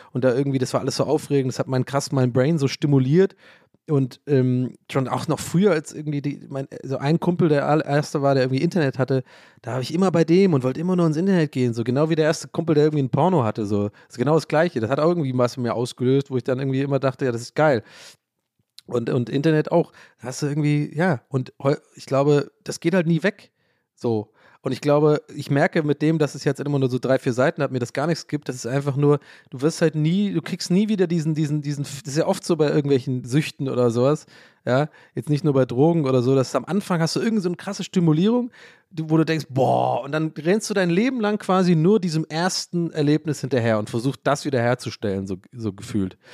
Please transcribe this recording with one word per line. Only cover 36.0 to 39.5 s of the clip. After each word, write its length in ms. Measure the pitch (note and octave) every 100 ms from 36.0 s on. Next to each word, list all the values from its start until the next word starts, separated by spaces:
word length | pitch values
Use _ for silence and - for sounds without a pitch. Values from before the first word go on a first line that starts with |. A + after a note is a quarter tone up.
oder 160 | C3+ C3
so, 140 | A#2+
dass 220 | C3+ B2 C3+
am 80 |
Anfang 360 | A#2 G3 - E3+
hast 140 | D#3+
du 60 | -
irgend 220 | A3+ G#3+
so 60 | F3+
eine 60 |
krasse 300 | E3+ - G3+
Stimulierung, 640 | F#3 F#3+ E3+ D3+ G3+ B3 A#3+ - - _ _
du, 180 | D#3 D#3+
wo 80 | D#3+
du 80 |
denkst, 220 | D#3 D#3+ -